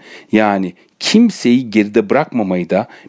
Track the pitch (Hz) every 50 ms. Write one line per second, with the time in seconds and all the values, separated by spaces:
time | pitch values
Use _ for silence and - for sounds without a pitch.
0 | - - - - - - - 107 107 104 101 98 95 90 85 _ _ _ _ _
1 | - - - 220 240 220 - - - 123 120 131 131 113 101 107 104 104 104 113
2 | 107 98 113 131 156 - - 120 101 92 92 90 87 80 - 95 120 - - -
3 | -